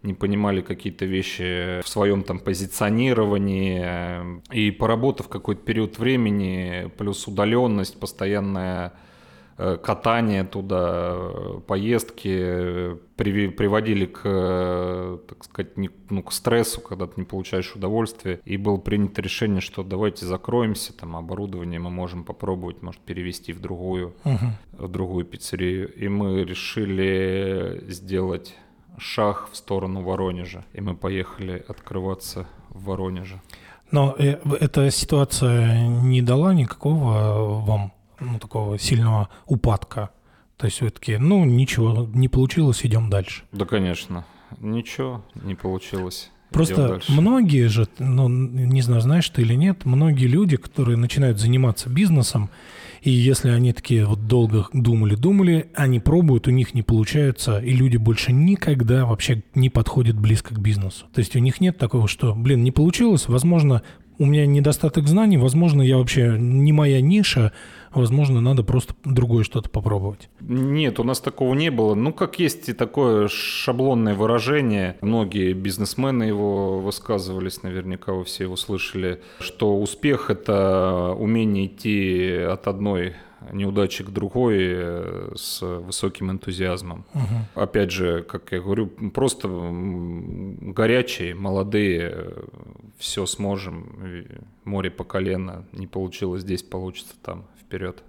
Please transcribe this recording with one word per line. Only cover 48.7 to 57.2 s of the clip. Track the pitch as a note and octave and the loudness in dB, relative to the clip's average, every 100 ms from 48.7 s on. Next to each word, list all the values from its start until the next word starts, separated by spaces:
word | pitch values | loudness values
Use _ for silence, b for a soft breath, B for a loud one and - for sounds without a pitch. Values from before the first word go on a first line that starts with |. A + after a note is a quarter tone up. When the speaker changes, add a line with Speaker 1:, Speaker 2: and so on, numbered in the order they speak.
| C3 | 2
Speaker 2:
знаю, | A#2+ A#2 | 4 2
знаешь | A#2+ E3 - | 4 2 2
ты | - | 2
или | A2+ A#2+ | 2 4
нет, | F#3 F#3 C3 | 2 2 2
многие | B2+ D#3+ C#3 B2+ | 4 4 4 4
люди, | D3 G3+ C3+ | 4 4 2
которые | - - A#2+ A#2 | -2 0 2 2
начинают | A#2+ - C3+ G#2 | 2 2 2 4
заниматься | A2+ B2+ B2+ G#2+ B2 | 2 4 2 0 -2
бизнесом, | C3 G3+ D#3 A2+ A2+ G#2 B B B B B | 2 4 4 4 0 -2 B B B B B
и | C#3 | 2
если | B2 B2 C3 B2+ | 4 4 4 4
они | A#2+ B2 | 4 2
такие | A#2 - A#2 G#2 | 0 0 2 4
вот | G#2 G#2+ | 0 2
долго | B2 A2+ G#2+ G2+ | 4 4 2 2
думали-думали, | C3+ A#2+ A2+ G#2+ G#2 D#3 G3+ F#3 E3 - - | 2 2 4 4 4 4 4 6 4 0 0
они | C3+ B2 | 2 4
пробуют, | - E3 E3 A#2+ - | 4 6 6 4 4
у | |
них | B2+ A#2+ | 4 4
не | A#2+ | 0
получается, | G#2+ A2+ G#2+ D3+ | 2 2 4 2